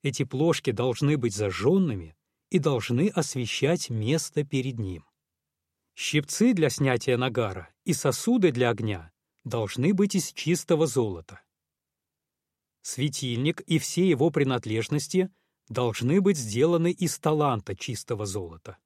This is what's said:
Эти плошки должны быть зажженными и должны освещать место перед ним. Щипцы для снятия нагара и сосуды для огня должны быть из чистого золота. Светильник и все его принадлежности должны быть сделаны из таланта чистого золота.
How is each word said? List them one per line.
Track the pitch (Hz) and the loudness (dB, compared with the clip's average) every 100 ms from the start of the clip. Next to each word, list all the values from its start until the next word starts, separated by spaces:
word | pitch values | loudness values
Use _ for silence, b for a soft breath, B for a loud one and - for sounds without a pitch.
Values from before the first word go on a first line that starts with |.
Эти | 139 - | -4 -4
плошки | 139 131 165 160 - | -4 0 0 2 0
должны | 110 127 117 143 151 | 0 -2 2 2 2
быть | 117 | 0
зажженными | 98 101 92 117 190 175 101 80 _ _ _ _ | -2 -4 0 2 4 2 -4 -10 _ _ _ _
и | 185 | 0
должны | 147 127 - 120 202 | 2 0 0 0 2
освещать | 180 147 127 117 - 139 175 - | 0 -2 -4 -6 0 0 0 -2
место | 113 107 156 - - | -4 0 -2 -2 -6
перед | 147 135 131 113 | -2 -2 -2 -6
ним. | 98 85 _ _ _ _ _ _ _ _ _ - | -8 -8 _ _ _ _ _ _ _ _ _ -8
Щипцы | - 147 143 - 240 | -2 -2 -2 2 4
для | 196 151 | 4 2
снятия | - 135 120 - 123 | 2 0 2 0 0
нагара | 127 120 107 95 85 _ | 0 0 -2 -6 -14 _
и | - | -4
сосуды | 160 143 - - 247 180 | 0 0 0 2 4 4
для | 123 123 | 4 2
огня | 110 110 92 80 _ _ _ | 2 -2 -6 -10 _ _ _
должны | 123 117 104 - 143 | -6 -4 -4 0 2
быть | 190 202 | 2 2
из | 196 - | 0 -4
чистого | - 151 175 - 160 156 | -6 -2 -2 2 2 2
золота. | 131 110 85 - - _ _ _ _ _ _ _ _ _ _ _ _ _ _ | 2 -2 -4 -12 -20 _ _ _ _ _ _ _ _ _ _ _ _ _ _
Светильник | - - 147 - 127 117 143 - | -12 -4 -4 -4 -4 0 -2 -2
и | - 160 | 0 0
все | - - 185 | 0 0 2
его | 135 160 | 4 2
принадлежности | 151 135 123 107 110 113 151 - 185 190 _ _ _ _ | 2 0 0 -2 -4 0 -4 0 0 -2 _ _ _ _
должны | 113 123 104 120 185 | -2 -2 0 2 4
быть | 196 160 | 4 0
сделаны | 110 110 156 170 170 | -2 2 4 4 2
из | 175 170 - | 0 -2 0
таланта | 160 156 147 113 - | 0 2 2 0 -6
чистого | 95 - 110 - 107 104 | -10 -8 -10 -6 -6 -4
золота. | 98 85 82 - - | -6 -8 -14 -18 -20